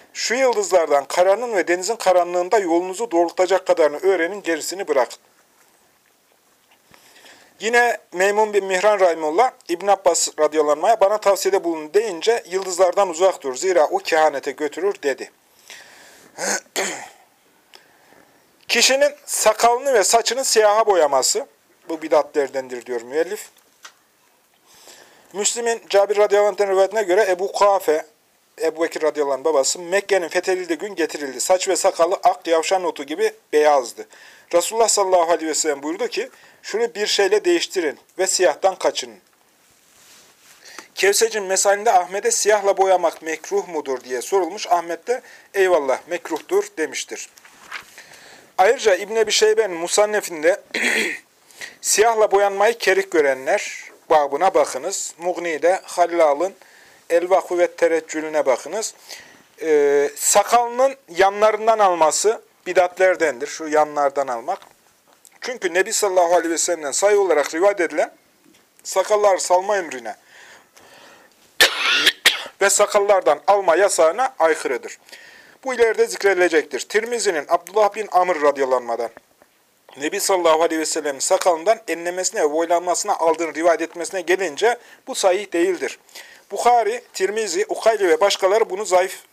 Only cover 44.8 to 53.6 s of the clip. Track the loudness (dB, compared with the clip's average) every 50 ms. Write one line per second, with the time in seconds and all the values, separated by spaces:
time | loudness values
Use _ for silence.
44.8 | 0 -2 -8 -8 -6 -6 -6 -6 -8 -12 -20 -20 -20 _ -2 0 2 2 2 2
45.8 | 2 0 -2 -4 -4 -8 -10 -10 -8 -8 -8 -8 -6 -4 -2 -2 -2 -2 -6 -6
46.8 | -6 -6 -6 -10 -12 -12 -12 -14 -16 -18 _ _ -20 -20 _ _ -20 -18 -18 -18
47.8 | -18 -20 -20 -20 -20 -20 -20 -20 -20 -20 -20 -20 -20 _ _ 2 4 4 2 2
48.8 | 2 2 2 2 0 -2 -2 0 0 0 2 2 2 4 4 2 0 -2 -4 -6
49.8 | -6 -2 0 0 2 2 0 -2 -4 -6 -6 -2 0 0 0 0 -2 _ -8 -4
50.8 | -2 -2 -2 -2 -2 -4 -6 -10 -14 _ _ _ _ _ _ -20 -20 -20 -18 _
51.8 | -6 -2 2 2 4 4 4 4 2 4 4 4 2 2 2 2 2 2 2 0
52.8 | 0 0 2 2 0 0 2 2 2 2 0 0 -2 -2 -2 -2